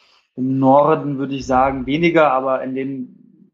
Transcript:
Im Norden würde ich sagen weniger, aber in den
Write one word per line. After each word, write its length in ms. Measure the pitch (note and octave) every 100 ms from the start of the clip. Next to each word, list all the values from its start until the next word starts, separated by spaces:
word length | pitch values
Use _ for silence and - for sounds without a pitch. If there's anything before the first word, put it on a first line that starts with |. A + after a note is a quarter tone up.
| _ _ _ -
Im 220 | C3 C3+
Norden 640 | C3 C#3 D3 D#3 C#3+ C3+
würde 160 | C3+ C#3
ich 100 | B2
sagen 400 | B2+ C3+ C3+ B2
weniger, 460 | D3 E3+ E3 D3
aber 320 | C3 C3+ C3
in 100 | C3
den 760 | C3 C3+ C3+ B2+ - _ _ _